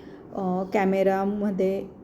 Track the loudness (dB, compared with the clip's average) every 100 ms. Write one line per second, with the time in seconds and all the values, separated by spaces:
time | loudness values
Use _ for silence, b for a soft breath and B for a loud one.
0 | B B -10 -4 -2 0 0 2 2 4
1 | 4 4 2 0 0 0 0 0 -6 -14